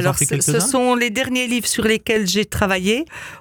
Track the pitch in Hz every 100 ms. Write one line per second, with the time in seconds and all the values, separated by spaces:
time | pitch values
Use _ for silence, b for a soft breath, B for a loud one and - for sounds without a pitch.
0 | 175 - 143 143 151 147 208 262 247 247
1 | 240 214 254 254 247 240 - - 220 220
2 | - 220 190 196 208 - 202 190 185 233
3 | 330 B B B